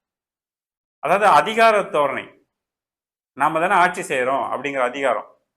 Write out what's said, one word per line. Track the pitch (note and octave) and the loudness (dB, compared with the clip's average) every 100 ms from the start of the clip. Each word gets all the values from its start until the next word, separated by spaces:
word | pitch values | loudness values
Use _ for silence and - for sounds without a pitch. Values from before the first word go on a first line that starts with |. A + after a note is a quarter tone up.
| _ _ _ _ _ _ _ _ _ _ | _ _ _ _ _ _ _ _ _ _
அதாவது | C#3+ G3 G#3 | -2 2 4
அதிகார | D3+ F3 A3 A3+ G#3 | 4 2 2 4 2
தோரணை, | F3+ D#3 C#3+ A#2+ G2+ _ _ _ _ _ _ _ _ _ _ | 0 -2 -2 -4 -12 _ _ _ _ _ _ _ _ _ _
"நாம | - D3 D#3+ | -4 -2 0
தானே | F3+ | 0
ஆட்சி | F#3+ F3+ F3+ | 2 2 -2
செய்யறோம்" | E3 C3+ B2 C3+ G#2 | -6 -4 -2 -2 -4
அப்படிங்கிற | A#2 C#3 C#3 | -6 -6 -4
அதிகாரம். | B2 C#3 C3+ G#2 - _ _ | -4 -2 -2 -2 -6 _ _